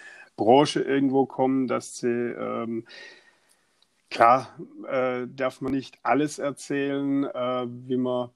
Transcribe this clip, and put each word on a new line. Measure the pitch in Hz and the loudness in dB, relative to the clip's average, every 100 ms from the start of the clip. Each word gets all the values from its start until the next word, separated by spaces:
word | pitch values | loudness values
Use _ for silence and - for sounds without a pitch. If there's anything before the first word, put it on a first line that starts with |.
| - - - - | -20 -20 -12 0
Branche | 107 131 147 165 | 6 6 6 2
irgendwo | 143 139 139 135 127 | 0 2 2 2 0
kommen, | - 131 135 127 | 0 0 0 0
dass | 120 - - | -4 -6 -6
sie, | 123 | -2
ähm, | 120 120 - 113 113 113 113 113 - - - _ _ _ _ _ _ _ _ - | -2 -4 -6 -6 -6 -6 -8 -10 -16 -20 -20 _ _ _ _ _ _ _ _ -6
klar, | - 117 131 113 - - - - | 4 6 6 2 -14 -16 -14 -6
äh, | 135 127 123 123 | -2 -2 -2 -6
darf | 135 131 - | -4 -4 -4
man | 135 | -4
nicht | 135 123 - | -4 -6 -6
alles | 117 127 151 - | 0 2 0 -4
erzählen, | 143 131 - 143 139 139 139 139 | -8 -6 -6 -4 -2 -2 -2 -2
äh, | 139 127 123 127 123 123 127 | -2 -4 -4 -4 -6 -8 -4
wie | 127 | -2
man | 127 123 123 | 0 -2 -4